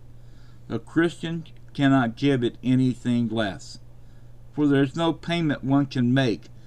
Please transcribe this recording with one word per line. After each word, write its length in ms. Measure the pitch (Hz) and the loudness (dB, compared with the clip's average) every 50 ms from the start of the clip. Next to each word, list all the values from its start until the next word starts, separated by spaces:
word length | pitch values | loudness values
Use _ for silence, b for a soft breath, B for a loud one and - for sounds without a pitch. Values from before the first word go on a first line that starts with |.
| - - b b b b b b b b b b b - | -20 -20 b b b b b b b b b b b -8
The 100 | 110 110 | -8 -8
Christian 640 | - - - 156 170 170 - - - 165 165 170 160 - - - - - - | -8 -4 0 0 0 0 0 -4 -8 -6 -6 -8 -8 -12 -16 -20 -20 -12 -4
cannot 440 | - 143 139 135 135 123 117 113 | 2 4 4 6 4 4 0 -2
give 260 | - 139 143 139 127 120 | 0 2 2 2 2 2
it 160 | 113 - - - | 0 -2 -2 0
anything 640 | 123 127 127 131 127 113 - - 123 120 120 120 110 | 2 2 4 4 2 0 -2 -2 -2 0 0 0 0
less, 500 | 110 113 107 98 85 - - - - - - - - b b b b b b b b b b - - | 0 -2 -2 -2 -4 -8 -14 -16 -18 -18 -18 -20 -20 b b b b b b b b b b -10 -2
for 140 | - 151 | 0 2
there 160 | 143 143 135 139 | 4 4 4 4
is 140 | 131 135 | 2 0
no 160 | 165 170 165 156 | 0 0 0 0
payment 500 | - - 175 170 170 165 151 139 - - | -2 -4 -4 -2 0 0 0 -2 -2 0
one 240 | 131 135 143 143 | 0 2 2 2
can 260 | 135 - 131 120 120 127 | 0 0 0 2 2 4
make 360 | 135 135 120 95 - - - b b b | 4 2 2 0 -2 -6 -14 b b b